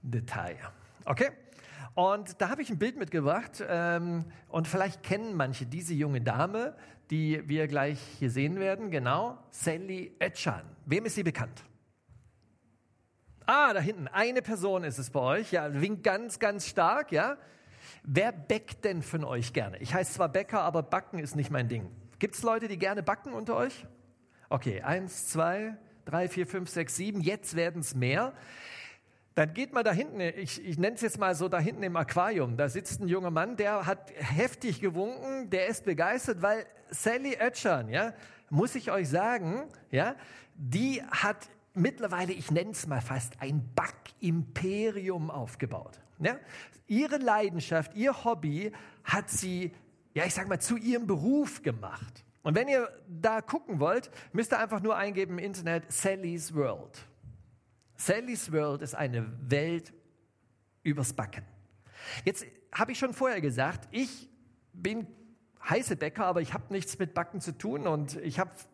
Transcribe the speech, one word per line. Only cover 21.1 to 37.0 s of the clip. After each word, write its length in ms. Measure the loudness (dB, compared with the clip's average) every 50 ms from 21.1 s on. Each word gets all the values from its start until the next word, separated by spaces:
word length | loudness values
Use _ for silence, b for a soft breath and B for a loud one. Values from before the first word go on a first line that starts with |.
| -8 -6
ist 160 | -6 -4 -2
nicht 160 | -2 -2 0
mein 160 | 0 0 0 0
Ding. 240 | -2 -2 -6 -8 -12 -16 -20 -20 -4 -2
Gibt's 220 | -2 -2 -2 0
Leute, 260 | 0 2 2 2 0 -4
die 100 | -4 0
gerne 260 | 0 0 0 0 0
backen 300 | 0 0 0 -2 -8 -8
unter 220 | -6 -4 -2 2
euch? 300 | 2 2 0 -2 -6 -16 -18 -20 -20 -20 -20 _ _ b b b b b b
Okay, 320 | -2 0 0 0 -2 -2
eins, 460 | 0 0 0 0 0 -4 -6 -4 -4 -2
zwei, 480 | 2 2 2 2 2 0 -2 -6 -8 -10 B B B B B
drei, 240 | -4 -2 0 0 0
vier, 180 | 0 -2 -4 -2
fünf, 220 | -2 -6 -6 -4
sechs, 260 | -4 -4 -2 -2 -2
sieben, 240 | -4 -2 -2 -2 0
jetzt 340 | 0 0 0 -2 -6 -6 -2
werden's 400 | 0 0 0 0 -4 -6 -2 0
mehr. 380 | 0 2 2 4 2 2 0 -4 B B B B B B B B B B B B B B B B B B B _
Dann 200 | 4 4 4 4
geht 180 | -4 -4 0
mal 120 | 0 2 4
da 100 | 4 4
hinten, 260 | 4 2 0 -2 -2
ich, 440 | -2 -2 -2 -2 -6 -6 -6 -8 -6
ich 140 | -4 0 2
nenn's 240 | 2 2 2 0
jetzt 160 | -2 -2 0 2
mal 180 | 2 2 2
so 120 | 2 2 2
da 100 | 2 2
hinten 260 | 2 2 0 0 -4
im 120 | 0 0
Aquarium, 600 | 0 0 2 4 2 4 4 4 2 2 0 2 2
da 100 | 2 2
sitzt 320 | 0 -2 -6 -4 -6 -2
ein 80 | 0 2
junger 240 | 2 2 2 2
Mann, 240 | 2 2 2 2 0
der 300 | 0 2 2 2 2 2
hat 260 | 0 0 -2 -2 -18 -10
heftig 680 | -6 -2 0 2 4 2 2 0 -2 -4 -4 -2 0
gewunken, 680 | 0 0 0 0 -2 -2 -4 -6 -6 -6 -4 -6 -4 -2
der 180 | 0 0 2 2
ist 180 | 0 -2 0
begeistert, 560 | -2 2 2 2 2 2 0 0 -2 -2 2
weil 240 | 4 2 2 2 0 -8 -14 -20 -16 -10
Sally 480 | -8 0